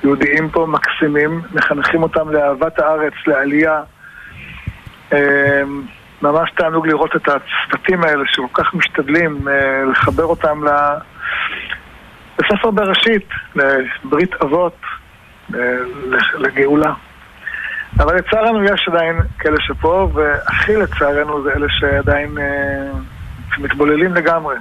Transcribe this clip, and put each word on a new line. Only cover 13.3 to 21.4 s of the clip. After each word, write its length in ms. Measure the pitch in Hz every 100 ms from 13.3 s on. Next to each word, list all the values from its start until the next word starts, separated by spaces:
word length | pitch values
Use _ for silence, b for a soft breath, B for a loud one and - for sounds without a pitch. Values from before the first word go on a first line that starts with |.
| - - -
לברית 800 | 139 135 127 - 131 147 180 -
אבות, 360 | 147 160 180 - - - - - - - - -
אה, 40 | 123 127 127 135 131 - -
לגאולה. 600 | 139 135 139 139 147 151 - - - - - B B B B B -
אבל 160 | 147 180
לצערנו 480 | 175 214 220 220
יש 240 | 202 190 -
עדיין 320 | 170 165 165 - -
כאלה 180 | 156 151
שפה, 500 | - 143 156 180 190
והכי 640 | 143 151 143 - - - 214
לצערנו 680 | 190 - 143 143 151 147